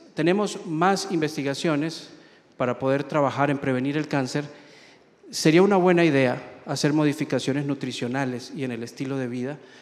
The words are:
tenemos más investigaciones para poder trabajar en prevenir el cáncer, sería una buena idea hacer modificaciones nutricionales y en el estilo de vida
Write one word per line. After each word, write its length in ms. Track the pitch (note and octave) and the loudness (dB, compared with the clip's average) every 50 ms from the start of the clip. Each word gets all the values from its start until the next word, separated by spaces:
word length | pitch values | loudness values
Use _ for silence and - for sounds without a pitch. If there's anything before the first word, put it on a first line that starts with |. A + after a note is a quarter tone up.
| - - _ | -20 -12 _
tenemos 520 | - D#3 E3+ F#3 G#3 G#3 F#3+ - - - | 0 2 2 2 2 0 -2 -4 -8 -8
más 420 | F#3 D#3 D#3 F3 F#3+ G3 F3+ - - | -6 -2 2 2 2 2 2 -2 -2
investigaciones 1000 | G3+ E3 D3+ D3 D#3 D#3 C3+ C#3 C#3 - - F3 D3+ C#3+ D3+ E3 D#3+ - - - - - - - - - _ _ _ | -2 -2 -2 -2 -4 -4 -4 -4 -4 -2 0 0 0 0 -2 -4 -6 -10 -16 -18 -20 -20 -20 -20 -20 -20 _ _ _
para 220 | - C3 B2 A#2+ - | -2 -2 -2 -2 -2
poder 260 | C3+ C3+ C3+ C#3 C#3 | 0 0 0 0 0
trabajar 460 | C3+ D3+ D#3 C#3+ C3+ A2 C3 C#3 D3 | -2 0 2 2 2 2 2 2 2
en 80 | C#3+ C3+ | 0 0
prevenir 380 | - C3+ C3 B2+ C3 C#3 C#3+ | 0 -2 -2 0 -2 -2 -2
el 120 | D#3 D3+ C#3 | -2 -2 -2
cáncer, 360 | - C#3 C3 B2 - D3 D3 C#3+ - - - - - - - - - _ _ _ _ _ - F4 | -2 -2 -2 -2 -4 -6 -6 -6 -12 -20 -20 -20 -20 -20 -20 -20 -20 _ _ _ _ _ -20 -12
sería 320 | A#3 - - E3 D#3 F3 | -10 2 4 6 8 8
una 140 | F#3+ G#3 G#3 | 6 6 6
buena 280 | F#3 F3 F#3 F3+ E3+ E3+ | 4 6 6 6 6 6
idea 560 | D#3+ C#3 C3+ C3+ B2 B2 C#3 - - - - - | 4 4 4 4 2 0 -2 -8 -14 -18 -18 -8
hacer 260 | - C#3+ C3 - D3 | -6 -4 0 0 2
modificaciones 720 | C#3+ D#3 D3+ D3 C#3 - D3 - - B2+ - - C3 C#3+ C#3+ | 2 2 2 2 0 -2 -4 -2 -2 -2 -2 -2 -2 -2 -2
nutricionales 840 | C#3+ C#3 C3+ - B2+ A#2+ - B2+ A#2+ B2 C#3 C#3 B2+ B2 A#2+ - - C#4+ | -4 -4 -4 -6 -8 -6 -6 -6 -4 -4 -4 -4 -4 -4 -8 -10 -12 -10
y 100 | F3+ C3+ | -8 -6
en 80 | B2+ | -6
el 100 | A#2+ A2+ | -6 -8
estilo 340 | A#2 A#2 - - D3 C3 C#3 | -10 -12 -10 -10 -8 -6 -4
de 120 | C3+ B2+ A#2+ | -4 -4 -6
vida 300 | B2 B2 B2 C3 D3+ D3 - - - - | -6 -6 -6 -8 -8 -12 -16 -20 -20 -20